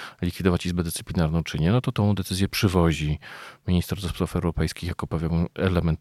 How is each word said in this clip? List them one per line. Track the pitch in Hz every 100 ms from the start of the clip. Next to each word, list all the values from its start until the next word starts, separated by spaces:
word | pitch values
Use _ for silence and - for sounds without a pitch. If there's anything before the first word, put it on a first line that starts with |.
| - -
likwidować | 90 - 90 87 90
Izbę | 87
Dyscyplinarną, | 82 - - 90 78 82
czy | 80 78
nie, | 80
no | 123
to | -
tą | - 104 98
decyzję | 92 92 98
przywozi | - 101 90 85 73 76 - - - - - -
minister | 90 - 92
do | 90
spraw | - 87 90
europejskich | 85 - 80 - 87
jako | - 82
pewien | 82 80 82 85 -
element | 95 87 82 80